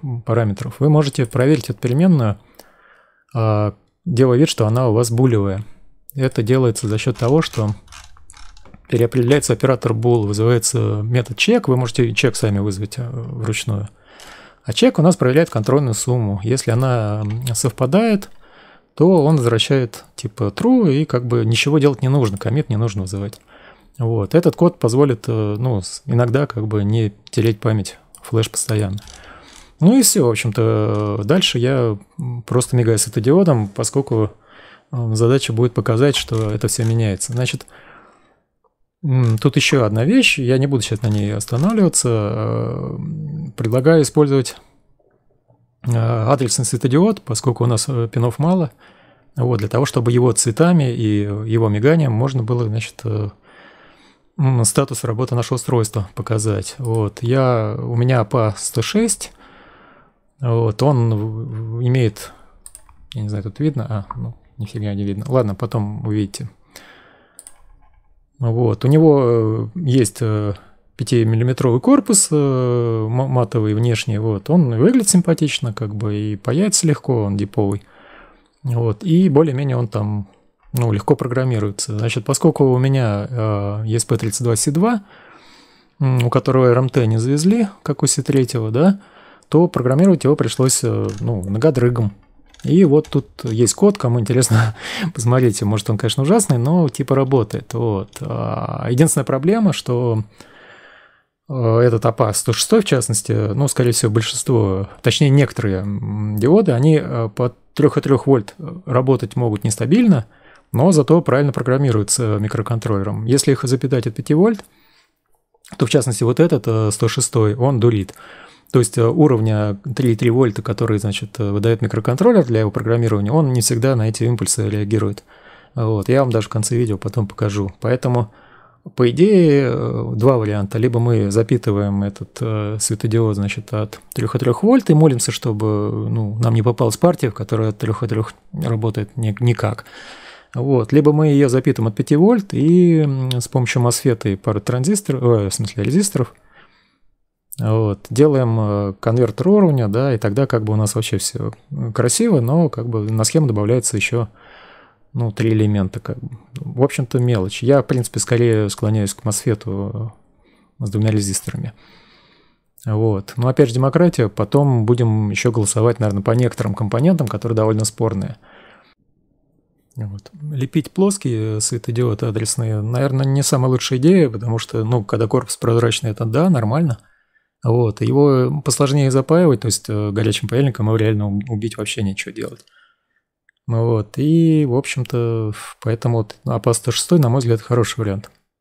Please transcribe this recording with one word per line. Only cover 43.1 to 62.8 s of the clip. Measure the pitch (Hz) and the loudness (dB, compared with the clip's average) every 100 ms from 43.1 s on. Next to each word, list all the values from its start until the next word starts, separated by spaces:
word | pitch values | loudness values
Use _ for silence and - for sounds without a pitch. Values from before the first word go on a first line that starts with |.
| - 151 156 151 - | -10 -8 -10 -10 -6
предлагаю | 113 123 147 165 | -2 2 4 4
использовать, | 135 151 143 135 120 - _ _ _ _ _ _ _ _ _ _ _ _ 123 | 4 2 2 2 -2 -10 _ _ _ _ _ _ _ _ _ _ _ _ -2
э, | 117 | 0
адресный | 113 117 113 135 120 - | 0 0 0 2 0 -2
светодиод, | 120 123 117 143 214 202 | -2 -2 0 2 2 0
поскольку | - 110 135 113 | -6 -2 -2 0
у | 120 | 0
нас, | 113 - | 0 -2
э, | 123 113 | -4 -2
пинов | 120 120 - | -2 -2 0
мало. | 160 185 143 - - _ _ _ _ - | 0 0 -2 -8 -20 _ _ _ _ -4
Вот, | 123 113 | -2 -2
для | 104 | -2
того, | 117 143 | 0 0
чтобы | 127 117 | 0 2
его | 120 123 | 2 2
цветами | 110 120 107 170 170 127 | 2 -2 2 4 4 2
и | 120 110 104 | 0 0 0
его | 101 101 113 113 110 | -2 -4 -2 0 2
миганием | 104 135 165 135 | 2 2 2 2
можно | 110 135 131 | 0 0 -2
было, | 113 120 113 | -2 -2 -2
значит, | 110 - - | -4 -8 -10
э, | 110 107 104 - _ - - - - _ _ _ _ - | -6 -6 -6 -10 _ -20 -20 -20 -20 _ _ _ _ -2
м, | 131 123 | 0 2
статус | 110 - 139 123 | 0 0 -2 -4
работы | 113 110 127 | -6 -4 -4
нашего | 120 - 127 | -4 -4 -6
устройства | - 120 107 110 95 | -2 -2 0 -4 -6
показать. | - 113 110 110 104 - - | -10 -4 -4 -2 -4 -6 -10
Вот, | 120 113 104 - | -6 -2 -4 -4
я, | 117 135 127 120 107 117 | -2 0 2 0 -2 -6
у | 120 120 | -4 -2
меня | 123 123 | 2 2
апа | 107 123 107 - | 0 0 0 -2
сто | - 123 | -6 -4
шесть, | - 208 233 - - - - - - - - _ _ _ _ _ | -2 -2 -2 -4 -10 -18 -20 -20 -20 -20 -20 _ _ _ _ _
вот, | 127 117 113 107 | -2 0 0 2
он | 135 131 117 | 2 4 2
в-, | 107 110 110 120 113 113 117 | 0 -4 -8 -10 -10 -8 -4
в-, | 123 | 0
имеет, | 127 110 - - - - _ - - | 2 2 -2 -12 -20 -20 _ -20 -20